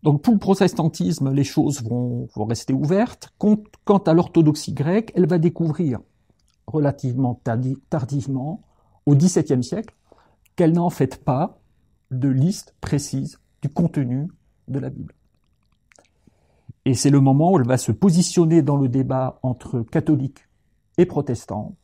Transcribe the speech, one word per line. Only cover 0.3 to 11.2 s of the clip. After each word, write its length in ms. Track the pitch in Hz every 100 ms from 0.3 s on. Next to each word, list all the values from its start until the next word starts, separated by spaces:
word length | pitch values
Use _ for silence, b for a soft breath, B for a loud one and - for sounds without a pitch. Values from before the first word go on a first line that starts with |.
le 60 | 214
protestantisme, 920 | 185 190 - - 165 - 180 160 135
les 140 | 135
choses 380 | 139 - 147 135
vont, 440 | 113 120 123 120 123
vont 120 | - 107
rester 260 | 117 -
ouvertes. 600 | 135 143 190 247 - - _
Quant, 220 | 214 214 208 _
quant 140 | - 202
à 160 | 185
l'orthodoxie 580 | 160 170 - 156 151 -
grecque, 400 | 151 143 196 226
elle 120 | - 180
va 100 | 180
découvrir 640 | 165 - 165 147 170 113 _ _ _ _ _ _ -
relativement 720 | 156 143 139 135 123 131 120
tardi-, 320 | - 113 127 139 _
tardivement, 720 | 160 120 143 135 135 139 196 _ _ _ _
au 100 | -
dix-septième 480 | 143 180 170 156 127
siècle, 320 | 123 180 226 _ _ b b b b -
qu'elle 160 | 170
n'a 100 | 170
en 60 | 170
fait 340 | - 135 -